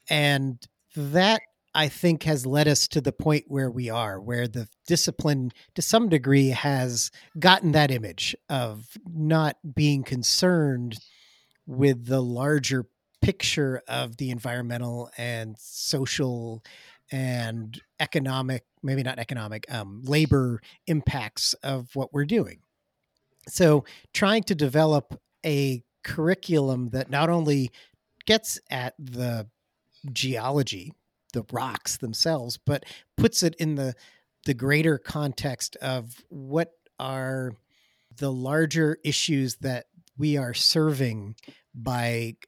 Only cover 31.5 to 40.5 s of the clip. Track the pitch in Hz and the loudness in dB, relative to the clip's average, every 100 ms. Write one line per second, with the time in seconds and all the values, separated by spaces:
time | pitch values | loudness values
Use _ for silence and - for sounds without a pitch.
31.5 | 123 107 - - - 120 110 165 160 120 | -4 -4 -6 -6 -6 -6 -2 0 0 -4
32.5 | - - 143 - - _ - 147 - 170 | -6 -2 -2 -4 -18 _ 0 2 2 0
33.5 | 160 160 143 135 123 - _ _ _ - | 0 -2 -2 -4 -6 -14 _ _ _ -4
34.5 | 127 135 147 160 151 - 156 147 127 143 | -2 2 4 4 2 -2 -4 -4 -4 -6
35.5 | 123 - - 131 131 117 - _ 151 135 | -6 -8 -8 -6 -6 -6 -16 _ -16 -4
36.5 | 151 165 _ _ - 131 135 131 131 127 | -2 -2 _ _ -10 -8 -6 -4 -4 -6
37.5 | 113 _ _ _ _ _ - 139 127 127 | -8 _ _ _ _ _ -6 -4 -4 0
38.5 | 151 160 160 156 160 151 139 - 143 131 | 2 2 2 2 0 -2 -2 0 0 0
39.5 | - 135 123 - _ _ - 151 147 127 | -2 -4 -6 -8 _ _ -4 0 0 -2